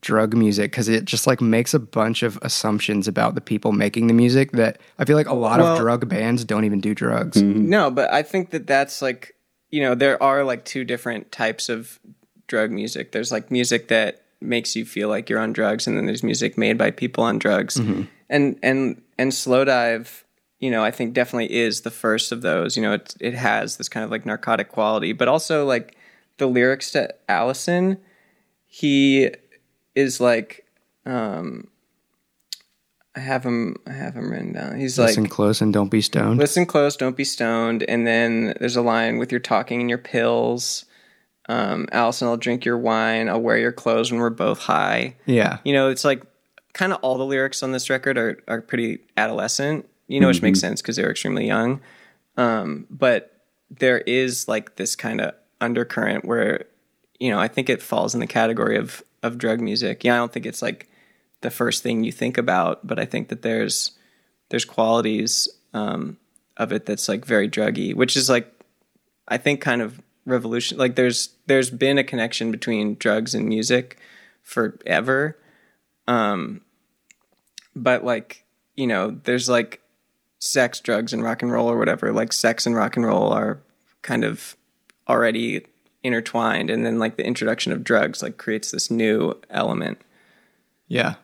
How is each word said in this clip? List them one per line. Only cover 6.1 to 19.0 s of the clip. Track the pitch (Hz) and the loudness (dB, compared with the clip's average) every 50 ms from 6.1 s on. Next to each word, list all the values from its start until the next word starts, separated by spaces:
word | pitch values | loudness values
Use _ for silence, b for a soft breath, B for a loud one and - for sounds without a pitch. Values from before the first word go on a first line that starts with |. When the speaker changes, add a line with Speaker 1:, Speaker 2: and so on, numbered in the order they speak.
| 98 107 110 113 120 123 117 | -2 -2 0 2 0 0 0
Speaker 1:
don't | 104 107 107 110 | 0 0 2 2
even | 107 104 101 | 2 2 0
do | 98 107 107 | 0 -2 -2
drugs. | - - 117 113 117 117 - - 107 | 0 0 0 2 2 0 2 4 6
Speaker 3:
Mm-hmm. | 101 101 101 107 104 160 | 6 6 6 4 4 4
Speaker 2:
No, | 185 214 180 139 | 4 4 4 4
but | 131 131 127 - - | 2 2 0 2 2
I | 143 151 | 0 0
think | - - 190 180 175 | 0 -2 -2 -2 -2
that | - 160 123 | -6 -8 -2
that's, | - 139 135 139 139 - - | 2 2 2 2 0 -4 -4
like, | 143 131 123 123 - - - _ _ _ _ _ _ _ | -4 -4 -4 -4 -10 -20 -20 _ _ _ _ _ _ _
you | - 151 | -2 0
know, | 143 131 123 | 2 2 2
there | 123 139 139 131 - - | 4 4 4 4 4 4
are, | 139 135 139 139 | 4 4 4 2
like, | 135 123 117 - | 0 -2 -4 -6
two | - - 139 127 | -8 -8 -6 -4
different | 120 123 - - 123 117 107 - _ - | -4 -6 -6 -4 -6 -6 -8 -8 _ -6
types | - 120 113 110 - - - | -2 -2 -2 -2 -2 -4 -6
of | 120 113 - - - _ _ - - _ _ _ _ _ _ _ | -6 -6 -6 -12 -20 _ _ -20 -20 _ _ _ _ _ _ _
drug | - 113 107 110 | -2 0 0 0
music. | 117 98 104 113 - - - - - | -2 -4 -6 -6 -6 -8 -10 -6 -6
There's, | 110 113 123 127 | -6 -4 -2 -4
like, | 110 - - | -6 -4 -2
music | 127 123 123 120 120 117 - - | 0 0 2 2 0 -2 0 2
that | 117 113 107 101 - - _ _ _ _ - | 2 2 2 0 -4 -8 _ _ _ _ -6
makes | 113 120 120 113 - - | -2 -2 -2 -2 -2 -6
you | 113 113 | -6 -6
feel | 113 - - 104 107 | -6 -4 -4 -2 -2
like | 104 101 107 - | -2 -2 -2 -2
you're | 113 110 | -2 -2
on | 110 110 110 | -2 -2 -2
drugs, | 113 110 104 107 113 - | 0 0 0 0 0 -2
and | 120 110 | -2 -2
then | 101 104 | -2 -2
there's | 104 107 120 - | -2 -2 -2 -2
music | 110 110 - 117 110 - - | -2 -2 0 -2 -2 0 0
made | 110 107 110 | 2 2 2
by | 117 110 110 | 2 2 0
people | 104 - - 123 - - 113 | 0 0 -4 -4 0 0 0
on | 117 110 110 | 2 2 0
drugs. | - 107 101 95 98 - - 139 | 2 2 2 2 0 0 -2 -2
Speaker 1:
Mm-hmm. | 120 110 98 92 98 B B B B _ | 0 0 -2 -2 -4 B B B B _
Speaker 2:
And, | - 147 143 143 - - - | 2 2 2 2 0 0 0
and, | 127 131 135 135 123 - - | 0 2 2 0 -2 -4 -6